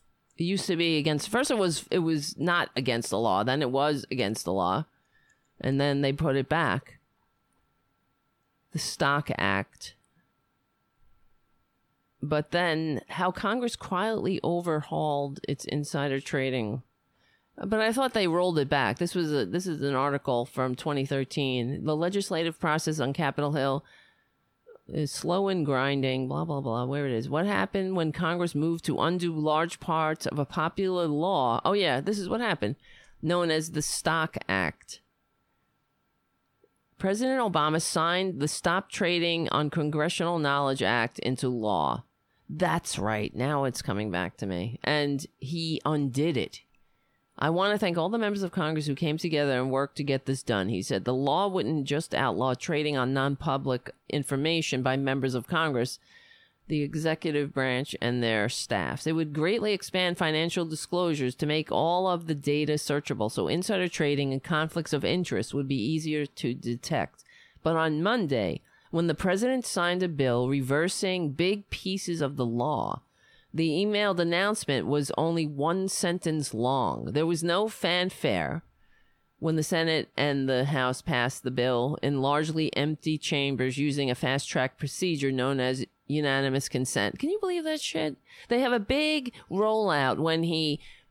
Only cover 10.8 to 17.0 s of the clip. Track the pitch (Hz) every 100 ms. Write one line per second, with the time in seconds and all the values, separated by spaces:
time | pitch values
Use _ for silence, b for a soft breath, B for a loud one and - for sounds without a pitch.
10.8 | _ _ - _ _ _ _ _ _ _
11.8 | _ _ _ _ 147 151 - 175 175 160
12.8 | 160 127 - 175 185 - 202 247 233 -
13.8 | - 180 220 220 165 190 170 175 175 151
14.8 | - 156 156 143 143 139 - 143 - 147
15.8 | 143 143 143 135 - 139 131 127 107 127
16.8 | - _